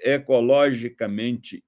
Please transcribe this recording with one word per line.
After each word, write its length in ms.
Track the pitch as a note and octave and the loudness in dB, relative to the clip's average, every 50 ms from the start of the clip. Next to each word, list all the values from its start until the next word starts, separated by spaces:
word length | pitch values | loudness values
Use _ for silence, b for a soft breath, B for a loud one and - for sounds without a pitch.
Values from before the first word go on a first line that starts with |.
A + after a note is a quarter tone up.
| - | -2
ecologicamente 1600 | B2+ C#3 C#3 C3+ - C3 A#2+ A#2 B2 C3+ C#3+ C#3+ C#3+ C3 A#2+ A#2 A#2+ A#2+ _ A2+ G#2 G2+ G#2 A2+ A#2+ A#2+ A#2 - - G2+ - - | -2 -2 -2 0 0 2 2 4 4 4 4 4 2 2 -2 -6 -10 -8 _ -6 -6 -4 -4 -4 -4 -6 -6 -10 -14 -18 -18 -20